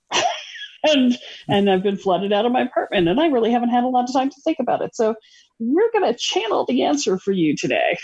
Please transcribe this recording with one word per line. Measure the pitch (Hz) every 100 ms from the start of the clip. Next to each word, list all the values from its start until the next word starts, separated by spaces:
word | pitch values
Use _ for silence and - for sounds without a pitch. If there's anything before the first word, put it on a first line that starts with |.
| -
<laughs> | - - - - - - -
and, | 302 285 254 240 - - -
and | 202 202
I've | 185
been | 202 196
flooded | 190 180 202
out | 202 240
of |
my | 254
apartment | 254 330 - 202 170
and | 220
I | 330
really | 254 226
haven't | 240 233
had | 247
a | 254
lot | 247 247
of |
time | 262 269
to | -
think | 320 320
about | 240 -
it. | 190 -
So | 220 220 _ - _ -
we're | 226 311 453
gonna | 440 370
channel | 240 - 370 440 - -
the | 262
answer | 285 294 - 185
for | -
you | 196 156 143
today. | 123 104 - 180